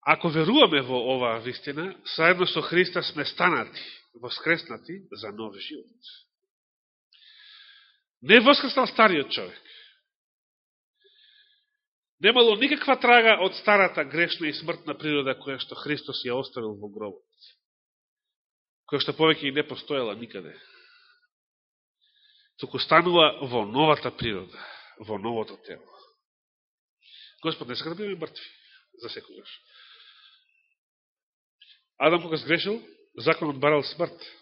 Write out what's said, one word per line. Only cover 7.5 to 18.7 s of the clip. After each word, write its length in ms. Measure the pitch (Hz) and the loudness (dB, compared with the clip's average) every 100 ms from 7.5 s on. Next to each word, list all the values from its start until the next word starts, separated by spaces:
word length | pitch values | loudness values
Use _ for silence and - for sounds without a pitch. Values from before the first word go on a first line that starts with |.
| - - - _ _ _ _ | -20 -20 -20 _ _ _ _
Не 180 | 131 226 | 6 8
воскреснал 480 | 233 277 269 - 247 | 8 6 4 0 0
стариот 440 | - 220 165 135 | 4 4 4 -2
човек. 300 | - 92 - - - - _ _ _ _ _ _ _ _ _ _ _ _ _ _ _ _ _ _ _ _ _ _ _ | -6 -8 -14 -20 -20 -20 _ _ _ _ _ _ _ _ _ _ _ _ _ _ _ _ _ _ _ _ _ _ _
Немало 340 | 185 254 233 208 | 2 8 6 6
никаква 440 | 269 285 - 254 | 2 0 0 2
трага 380 | 247 233 226 196 | 6 6 8 4
од 140 | 185 - | 2 -2
старата 500 | - 202 185 - 143 | 2 4 4 0 -4
грешна 420 | 147 170 - 160 | 0 -2 -2 -6
и 60 | |
смртна 400 | 143 165 165 151 143 | -6 -8 -8 -8 -8
природа 360 | 151 147 135 131 | -2 -2 -2 -6
која 240 | 143 135 | -8 -10
што 160 | - - | -10 -12
Христос 460 | 143 151 - - 127 | -6 -6 -6 -8 -4
ја 120 | 123 | -4
оставил 380 | 131 - 110 101 | -6 -8 -10 -10
во 80 | 104 | -14
гробот, 600 | 101 104 92 _ _ - _ _ _ _ _ _ _ _ _ _ _ _ | -12 -12 -12 _ _ -20 _ _ _ _ _ _ _ _ _ _ _ _